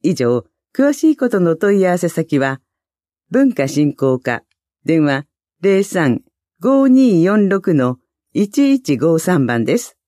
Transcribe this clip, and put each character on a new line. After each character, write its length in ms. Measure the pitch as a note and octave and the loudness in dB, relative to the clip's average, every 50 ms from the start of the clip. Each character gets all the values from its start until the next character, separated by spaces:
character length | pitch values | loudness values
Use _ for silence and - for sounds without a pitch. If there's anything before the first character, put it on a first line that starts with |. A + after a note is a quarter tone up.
以 140 | - - E3+ | -2 -2 -2
上、 300 | - B2+ A#2+ B2 A#2+ - _ _ _ _ _ _ | 0 0 0 0 -2 -4 _ _ _ _ _ _
詳 200 | - C4+ C#4+ C#4+ | 0 0 0 0
し 180 | - - D#4+ | 0 0 0
い 60 | D4 | 0
こ 100 | _ C4+ A#3+ | _ -2 -2
と 120 | A3 G3 | 0 0
の 160 | F3+ E3+ D#3+ | 0 0 0
問 220 | E3 A3+ G3+ G3+ G3 | 0 0 0 2 2
い 60 | F#3 | 2
合 60 | F3+ | 0
わ 60 | F3 | 0
せ 100 | F3 - | -2 -2
先 320 | E3+ - E3 D#3+ _ D3+ C#3 | -4 -4 -4 -4 _ -2 -2
は、 220 | C3+ C3+ C3+ C3 _ _ _ _ _ _ _ _ _ _ _ _ _ _ | -2 -2 -4 -8 _ _ _ _ _ _ _ _ _ _ _ _ _ _
文 200 | F3 B3+ C#4 C4 | 0 0 0 2
化 160 | - - C#3 | 0 -2 -4
振 260 | C3+ - D3 D3+ D3 C#3 | -2 0 0 0 0 0
興 260 | - C#3 C3+ C3 B2+ | -2 -2 -2 -2 -2
課、 240 | _ B2 A#2+ A#2 _ _ _ _ _ _ _ _ _ | _ -6 -8 -8 _ _ _ _ _ _ _ _ _
電 180 | - E3 D#3+ D3+ | -2 0 0 0
話 220 | D3 C#3 C3+ C#3+ _ _ _ _ _ _ _ | 0 -2 -4 -6 _ _ _ _ _ _ _
零 220 | E3+ G3 G3 F#3+ G3 | -2 0 0 0 -2
三 380 | - - F3+ D#3+ C3+ A#2 - _ _ _ _ _ _ _ _ | -2 -4 -2 0 0 -2 -2 _ _ _ _ _ _ _ _
五 260 | - B3 C#4 C4+ C4+ | -2 0 2 2 4
二 340 | C4+ B3+ C4 C4+ A#3+ F#3+ E3 | 4 4 4 4 4 4 2
四 280 | E3 F#3 G#3 G#3+ G3+ F#3+ | 2 2 2 2 0 0
六 240 | D3+ D3 - G3 E3+ | -2 -2 0 0 0
の 240 | C#3 B2+ B2 B2 _ _ _ _ _ _ _ _ | 0 0 -2 -4 _ _ _ _ _ _ _ _
一 400 | - G#3 G3+ - C#4+ C#4+ C#4 C#4 | -4 -4 -2 0 0 2 2 2
一 240 | B3+ _ - C#3+ | 0 _ -4 -4
五 220 | A2 C#3+ E3 E3 D#3+ | 0 0 0 0 0
三 260 | - F3+ F3+ D3 C3 | 0 0 0 0 0
番 200 | A#2 A#2+ A#2+ A2+ | 0 -2 -2 0
で 120 | - D#3+ | 0 -2
す。 200 | A#3+ - - _ _ _ | -2 -4 -8 _ _ _